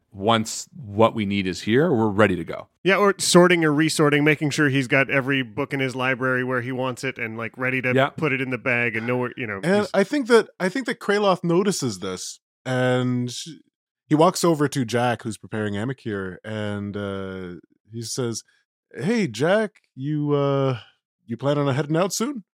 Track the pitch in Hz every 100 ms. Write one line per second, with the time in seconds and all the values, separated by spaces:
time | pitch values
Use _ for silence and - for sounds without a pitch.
0 | _ 98 98 113 110 - - - 113 101
1 | 113 127 101 101 92 85 - 117 170 123
2 | 110 98 104 87 82 - - _ 170 190
3 | 202 190 - 175 175 175 160 147 160 -
4 | 147 143 147 151 151 131 147 135 123 135
5 | 135 139 127 135 123 104 139 143 131 131
6 | 127 127 131 127 127 127 120 127 127 120
7 | 135 123 117 110 113 - 127 131 127 123
8 | 135 - 156 131 131 123 131 120 120 110
9 | 117 123 123 - 117 98 151 202 208 190
10 | 196 294 233 233 - - 185 269 262 -
11 | - 208 202 180 175 170 202 180 131 95
12 | 95 92 - - _ _ 127 127 127 127
13 | 127 123 123 120 - - _ _ _ _
14 | - 151 170 180 175 156 143 139 117 120
15 | 123 113 120 104 98 113 107 101 120 135
16 | 117 101 95 90 110 110 104 104 101 101
17 | 101 98 95 95 90 87 - _ _ 113
18 | 113 - 120 110 - _ _ _ _ -
19 | 143 233 151 107 156 208 220 - _ -
20 | 135 151 147 143 139 139 135 120 - _
21 | _ _ - 113 139 147 143 131 143 160
22 | 190 - 233 277 -